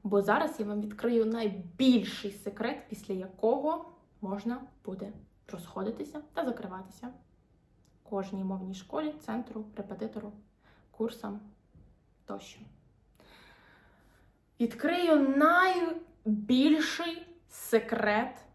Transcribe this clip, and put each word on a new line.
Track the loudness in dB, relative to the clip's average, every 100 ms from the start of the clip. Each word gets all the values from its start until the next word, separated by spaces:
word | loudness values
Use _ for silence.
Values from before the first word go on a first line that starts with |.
Бо | 2 2
зараз | 4 2 2 -2
я | -4
вам | -4
відкрию | -6 -4 2 2 2
найбільший | 0 -2 -4 -12 4 6 6 4 -6 -8
секрет, | -8 -10 -6 -6 -6 -10
після | -14 -8
якого | -6 -8 0 2 2 0 -2 -6 -20 _ _
можна | -8 -6 -4 -6 -10 _ -12
буде | -10 -12 -14 -20 _ -16
розходитися | -14 -12 -6 -6 -6 -10 -12 -10
та | -4 -4
закриватися | -4 -8 -12 -14 -16 -16 -16 _ _ _ _ _ _ _ _ -8
кожній | -6 -4 -6
мовній | -4 -6 -8 -12
школі, | -8 -4 -4 -6
центру, | -8 -8 -8 -10 -10 -12
репетитору, | -12 -8 -8 -10 -12 -16 _ _ _ _ _
курсам | _ -6 -4 -10 -12 -14 _ _ -20 -20 _ _ _ -12
тощо. | -12 -12 -20 -20 -20 _ _ _ _ -20 -20 -20 -20 _ -20 _ _ _ _ _ _ _ _
Відкрию | -2 0 0 2 6 6 6 6 8 8 6 4 -2 -4 -12 _ -2
найбільший | -2 2 4 6 6 2 -4 -6 -6 -12 -20 _
секрет | -12 0 0 2 0 2 2 0 -8 -20